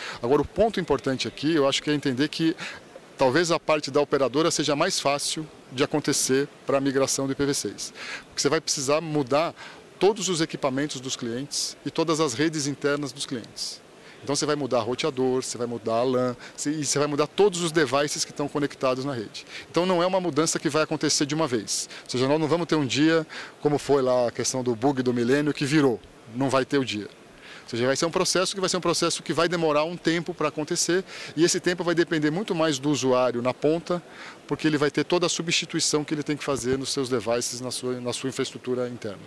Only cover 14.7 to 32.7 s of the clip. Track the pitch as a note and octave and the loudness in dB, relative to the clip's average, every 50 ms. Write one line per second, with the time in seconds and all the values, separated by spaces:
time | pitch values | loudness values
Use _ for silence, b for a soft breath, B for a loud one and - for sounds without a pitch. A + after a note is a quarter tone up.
14.7 | C3 A#2+ G#2+ A2+ B2+ - - D#3 C3+ B2+ C3 B2+ B2+ B2+ B2 - - A2+ A#2+ A#2+ | 0 0 0 0 -2 -2 -2 -4 -2 0 0 2 0 0 -2 -4 -6 -6 -6 -6
15.7 | A#2+ A2+ G#2+ A2+ A2+ A2+ B2 C3+ B2+ B2 B2 B2 A#2+ B B B B - - D3 | -6 -6 -4 0 0 2 2 2 2 2 0 0 -2 B B B B -6 -4 -4
16.7 | D3+ D#3+ C#3+ B2 - C#3+ D3 D3 D3 C#3+ D3+ - - - G3 G#3 F3 E3+ F3 E3 | -2 -2 -2 -2 0 0 0 0 2 0 0 0 2 4 4 4 4 2 -2 0
17.7 | D3+ E3+ D3+ A#2+ B2+ C#3 D3 C#3+ - D#3+ - - - - D3 C#3 - D3+ D3 C#3 | 2 2 2 4 2 2 0 0 -2 -4 -4 -6 -4 -4 -6 -4 -2 -2 -2 -2
18.7 | - - - C3 B2+ C3 C3 C#3+ C#3 A#2+ G2+ F#2+ - - - B B B B B | -2 -2 0 0 0 0 -2 -4 -4 -6 -6 -8 -12 -16 -16 B B B B B
19.7 | - E3 F3 F#3 F#3 E3+ F3 F#3 F#3+ F#3+ F3+ E3+ C#3 C#3+ D#3+ D#3+ - E3 - D#3+ | 0 0 2 2 2 2 2 2 2 2 0 2 2 2 2 2 0 -2 -2 0
20.7 | C3 D#3 D#3 - D#3+ D3 - D3 - - D#3 C3+ D3+ D#3 D#3+ C#3+ B2 A2+ F#2+ - | 2 2 0 0 0 0 0 0 2 2 0 0 0 0 0 0 0 -2 -2 -2
21.7 | - - - B B B B B - B2 C3 C3+ D3 D#3+ D#3+ C#3 D#3 F3 E3+ - | -4 -6 -6 B B B B B -2 0 2 2 2 2 2 2 2 0 2 2
22.7 | E3 D#3 C#3+ A#2+ G#2+ C3 D3+ D#3+ E3 E3 D#3 B B B B B B - - D3 | 2 2 2 0 2 4 4 4 4 4 2 B B B B B B -2 0 0
23.7 | D3 C3 - - C#3 C#3+ B2+ B2+ B2+ B2 B2 A#2 - - A#2+ - - C3 B2 B2 | 0 0 2 2 2 4 4 4 4 4 2 0 0 -2 -4 -2 -2 -2 0 0
24.7 | A#2 G#2+ A#2 C#3+ C#3+ C3 B2+ B2+ A#2+ B2 A#2+ A#2 C3+ D3 D3+ D3 C#3 - D3 C3 | -2 2 2 0 2 2 0 0 2 2 2 2 4 4 2 0 0 -2 -2 2
25.7 | D3 D#3 C#3 C3 A2+ F#2+ - - - - - A#2 A2 B2 C#3 C3+ B2+ C3+ C3 - | 4 4 6 4 4 2 -4 -14 -20 -20 -20 -12 -4 -2 0 2 2 2 2 2
26.7 | D3 C#3+ C3 A2 G2+ G#2 G2 - - - - - - - - - - - - - | 0 0 0 0 -4 -6 -8 -10 -14 -20 -20 -20 -20 -20 -20 -20 -20 -20 -14 -8
27.7 | - A#2 B2 B2+ C3+ - E3+ E3+ D#3 F#3 F3+ - - - F#3 - - G3 F#3 E3+ | -2 0 2 2 2 2 0 0 0 0 0 2 2 2 0 0 -2 -2 -2 -2
28.7 | - F3+ E3+ E3+ D#3+ - F3 E3 - - - - D#3 D3 E3+ F3 F3 F3 E3 D#3 | -2 0 0 0 0 2 2 0 0 -2 -4 -2 0 2 2 2 2 0 2 2
29.7 | D3 D3 D3+ E3+ F3+ E3+ - E3+ E3 F3 E3+ - E3+ - D#3 D3 - - D3+ - | 2 2 2 0 -4 -2 0 0 0 0 -2 -4 -4 -2 -2 -2 -2 -4 -4 -4
30.7 | F3 D#3 - - E3+ F#3+ F#3 B B B B B B C#3+ E3 E3+ F3+ F3+ - F3 | -2 -2 0 0 0 0 0 B B B B B B 2 4 4 4 2 0 0
31.7 | F3+ F3 E3+ E3+ E3+ D#3+ F3 - E3+ D#3 D3 D3+ D3+ F3+ G#3+ - G3 E3 D#3+ D#3+ | -2 0 0 0 2 2 2 2 2 0 2 2 0 0 -2 -2 0 0 2 0